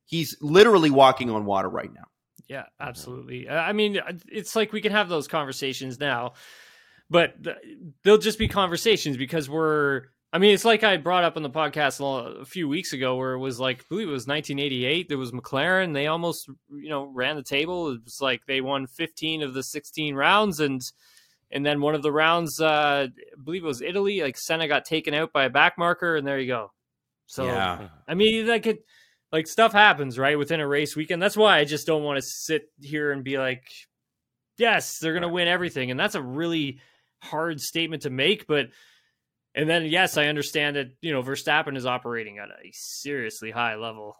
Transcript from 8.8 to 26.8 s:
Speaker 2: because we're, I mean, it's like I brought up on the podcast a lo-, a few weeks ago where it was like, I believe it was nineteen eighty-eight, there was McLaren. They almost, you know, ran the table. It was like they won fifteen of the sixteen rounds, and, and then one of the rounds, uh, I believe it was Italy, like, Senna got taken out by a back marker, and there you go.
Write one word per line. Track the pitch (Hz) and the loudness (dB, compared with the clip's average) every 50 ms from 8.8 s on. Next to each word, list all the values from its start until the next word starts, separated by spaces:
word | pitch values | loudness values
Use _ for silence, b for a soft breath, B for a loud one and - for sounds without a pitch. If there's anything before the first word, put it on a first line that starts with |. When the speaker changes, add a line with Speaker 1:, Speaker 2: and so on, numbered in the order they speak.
| - 226 202 - - 156 135 | 2 2 2 2 0 -2 -4
Speaker 2:
because | 123 135 120 165 160 139 131 | -4 -4 -4 -4 -4 -4 -2
we're, | 147 160 160 156 151 151 143 143 135 127 127 - _ _ _ _ | -2 0 0 2 2 2 2 0 0 -2 -6 -10 _ _ _ _
I | - | 0
mean, | 170 196 208 202 | 4 6 6 6
it's | 196 214 | 6 4
like | 233 220 - 220 | 4 4 4 4
I | 208 190 | 2 2
brought | 160 139 170 180 180 175 | 2 0 2 2 4 2
up | 165 - | 2 0
on | 165 151 | -2 -6
the | 135 | -4
podcast | 135 160 156 147 143 151 147 135 127 - | -2 -2 -2 -2 0 0 0 0 0 -2
a | 139 | -4
lo-, | 139 135 127 117 - - - | -4 -4 -4 -6 -8 -12 -16
a | 135 | -16
few | - - 185 165 | -12 -8 -6 -4
weeks | 139 147 190 175 - 151 | -4 -4 -4 -6 -6 -6
ago | 131 131 127 127 | -4 -2 -2 -2
where | 127 131 131 127 | -2 -2 -4 -4
it | 127 | -4
was | 131 135 120 120 | -6 -6 -4 -2
like, | 131 131 127 123 | -2 -2 -2 -4
I | - - | -6 -8
believe | 160 208 226 165 | -6 -6 -4 -4
it | |
was | 143 127 110 | -6 -6 -4
nineteen | 131 143 156 147 - 139 139 | -4 -4 -4 -4 -6 -4 -4
eighty-eight, | 143 143 131 123 123 131 156 180 170 - | -4 -2 -2 -2 0 0 0 -2 -2 -4
there | 147 | -6
was | 131 131 120 | -6 -6 -6
McLaren. | 123 123 - - 139 135 151 175 185 190 190 170 147 | -8 -10 -8 -6 -4 -2 0 2 2 0 0 0 -2
They | 139 143 | -2 -2
almost, | 151 160 170 170 170 156 - - - 135 - _ _ | -2 -2 -2 -2 -4 -4 -6 -10 -16 -20 -20 _ _
you | 143 147 139 156 | -18 -14 -10 -6
know, | 151 139 139 | -6 -6 -6
ran | 139 131 127 127 139 151 | -6 -6 -4 -4 -4 -4
the | 147 | -6
table. | 127 - 139 139 156 170 180 175 170 147 | -6 -4 -2 -2 -2 -2 -4 -4 -4 -4
It | 127 113 117 | -6 -8 -10
was | - - - | -16 -8 -4
like | 139 131 123 117 _ | -2 -2 -2 -2 _
they | - 135 135 | -4 -4 -4
won | 131 131 139 135 131 | -2 -2 -4 -4 -6
fifteen | - - - 165 160 - - 160 160 160 156 | -8 -8 -8 -8 -8 -8 -6 -6 -4 -4 -4
of | 151 131 127 | -4 -6 -6
the | 135 127 | -6 -8
sixteen | - - 151 - - - 160 156 147 139 | -8 -8 -12 -12 -10 -8 -6 -6 -4 -2
rounds, | 135 143 165 196 208 214 202 160 147 | 2 4 4 6 4 4 2 0 0
and, | 151 139 135 127 127 - - _ _ _ _ _ _ _ _ _ _ _ | 0 0 -2 -4 -6 -10 -14 _ _ _ _ _ _ _ _ _ _ _
and | - 139 143 | -6 -4 -2
then | 147 147 143 | 0 0 0
one | 143 151 156 | 2 0 0
of | 147 143 | 0 0
the | 151 | 0
rounds, | 143 156 156 165 170 170 170 147 120 - | 2 4 4 4 4 2 0 -2 -2 0
uh, | 160 156 151 151 151 147 143 143 139 127 | 2 2 4 4 4 4 2 2 0 -2
I | - - - - - 147 131 | -6 -12 -20 -20 -20 -16 -10
believe | 156 170 190 165 | -8 -8 -6 -4
it | |
was | 156 131 120 | -4 -6 -4
Italy, | - 165 175 202 196 202 202 185 | -6 -4 -2 -2 -2 0 0 -2
like, | 151 135 123 | -2 -4 -4
Senna | - - - 160 160 160 | -6 -4 -4 -2 2 4
got | 143 147 131 - | 4 4 4 2
taken | - 160 160 - 160 147 | 0 -2 -2 0 0 0
out | 151 160 - - | 0 0 0 2
by | 143 135 | 2 2
a | 127 | 4
back | 123 143 160 175 - 180 | 6 6 6 6 4 2
marker, | 170 170 175 - 180 170 160 | 2 0 2 0 0 0 0
and | 151 139 | 0 0
there | 139 139 135 | -2 -2 -2
you | 131 | -2
go. | 127 123 117 104 98 _ _ | -2 -2 -4 -6 -8 _ _